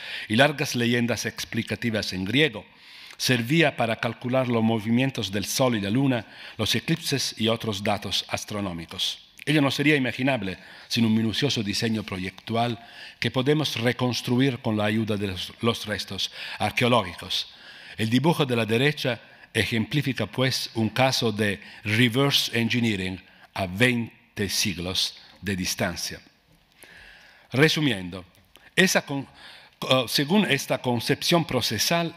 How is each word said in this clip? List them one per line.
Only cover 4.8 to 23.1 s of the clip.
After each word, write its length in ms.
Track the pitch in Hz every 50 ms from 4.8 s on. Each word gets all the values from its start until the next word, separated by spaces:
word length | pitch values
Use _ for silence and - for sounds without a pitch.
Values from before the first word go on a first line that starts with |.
| 101 110 117 120 131 135 - - 110 95 95
del 140 | 104 95
Sol 280 | - - - 135 127 120
y 60 | 110
la 80 | 98 98
Luna, 380 | 104 127 139 139 131 117 101 - - - - - - -
los 160 | 110 98 -
eclipses 600 | 117 - - 165 160 - - 147 131 - - - -
y 100 | 110 110
otros 340 | 113 117 - 113 104 95 104
datos 440 | 110 104 98 - 101 95 - - -
astronómicos. 1000 | - 104 - - 107 104 101 98 87 85 82 - - 92 - - - - - _ _ - -
Ello 160 | - 147 156 143
no 80 | 135
sería 260 | 123 - 143 143 151
imaginable 640 | 143 131 123 110 - 127 127 131 127 98 95 90 - - - - - -
sin 200 | - - 120 117
un 80 | 113 110
minucioso 480 | 110 113 110 98 - - 135 - 123 110
diseño 400 | 101 98 - - 113 113 110 98
proyectual 760 | - 101 92 92 92 - - - - 113 113 120 120 117 - - - - - - - - _
que 120 | - 120
podemos 440 | - 131 123 135 151 156 151 131 - 113
reconstruir 800 | 113 123 120 - 127 123 117 - - - 123 120 131 139 123 117
con 180 | - 117 110
la 80 | 107 104
ayuda 320 | 107 107 110 113 104 110
de 120 | 101 101 101
los, 260 | 92 90 - - - - -
los 240 | 117 110 - -
restos 440 | 107 104 101 - - 101 92 - - - - - - - -
arqueológicos. 880 | 104 104 - - 127 120 127 120 101 90 87 - - 92 - - - - - - - - - - - - -
El 140 | - 107 113
dibujo 340 | 113 127 131 165 165 - 156
de 100 | 123 123
la 120 | 117 117
derecha 520 | 104 113 117 131 147 147 - - 139 120 110 - - - - - - _
ejemplifica, 720 | 113 101 - - 113 110 - - 147 135 135 123 - 110
pues, 440 | 95 - - 127 131 120 - - - -
un 160 | 117 110 107
caso 420 | - - 127 135 127 - - 117 107
de 260 | 101 110 104 98 - - - - - -
reverse 720 | 104 107 110 123 123 107 127 139 139 139 - - - -
engineering 640 | 113 117 113 110 123 117 117 107 92 92 92